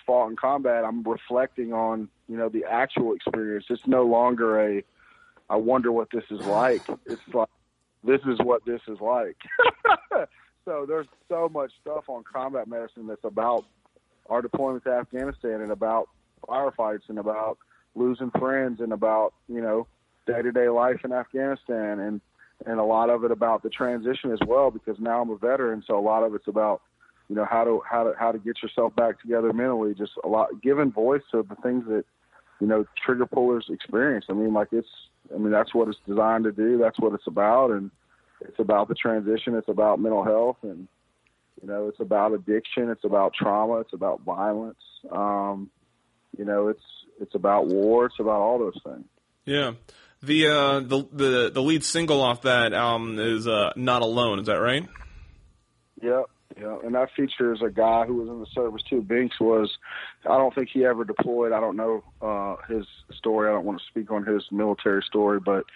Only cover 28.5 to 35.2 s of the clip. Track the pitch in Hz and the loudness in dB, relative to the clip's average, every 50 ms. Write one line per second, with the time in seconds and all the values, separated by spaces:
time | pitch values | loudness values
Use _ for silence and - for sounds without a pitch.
28.5 | 117 - - 107 - - 117 110 107 - 117 113 107 - - 117 117 117 113 113 | -8 -8 -10 -6 -2 0 0 0 2 2 0 0 0 -4 -4 -2 0 0 2 0
29.5 | 107 117 127 131 127 113 110 104 104 95 104 - - - - 87 107 110 110 - | 0 0 0 0 0 0 -2 -2 -2 -4 -8 -8 -8 -8 -4 0 2 2 2 0
30.5 | - - - 131 139 143 147 135 107 107 110 123 143 143 - _ - 113 107 98 | -2 -2 0 2 2 4 2 0 0 2 2 2 2 0 -2 _ -2 -2 -2 -2
31.5 | 104 - - 127 123 127 117 113 110 107 - - _ _ _ _ _ - _ _ | -8 -6 -4 -2 -2 -2 -2 -2 -2 -2 -2 -4 _ _ _ _ _ -20 _ _
32.5 | _ _ 101 107 110 110 104 - _ - - - 127 123 123 - - 131 123 123 | _ _ 0 2 2 2 0 -2 _ -6 -2 -2 0 0 0 0 0 2 2 2
33.5 | 123 117 110 - 110 - - - - 113 131 147 131 101 - - 95 104 110 110 | 2 0 -2 -6 -10 -10 -8 -4 0 0 2 2 0 -2 -4 -4 -2 -2 0 0
34.5 | 110 104 104 - 113 117 113 - - - - _ _ _ | 2 0 0 0 -2 -2 -4 -4 -12 -20 -20 _ _ _